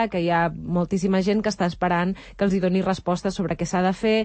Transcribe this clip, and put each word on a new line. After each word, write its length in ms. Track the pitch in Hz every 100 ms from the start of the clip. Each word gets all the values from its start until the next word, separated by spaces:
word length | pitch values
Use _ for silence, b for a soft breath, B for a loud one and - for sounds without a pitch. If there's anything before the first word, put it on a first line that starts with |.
| 226
que 120 | 180
hi 60 | 170
ha 140 | 170 170
moltíssima 640 | 160 156 175 170 196 190 190 185
gent 160 | 214
que 80 | 214
està 160 | 202 175
esperant 460 | - 180 175 180 190 B -
que 100 | 202
els 80 |
hi 60 | 190
doni 180 | 180 190
respostes 540 | 185 185 - 180 196
sobre 220 | 190 165 165
què 80 | 170
s'ha 160 | 180
de 80 | 185
fer, 220 | 185 220 220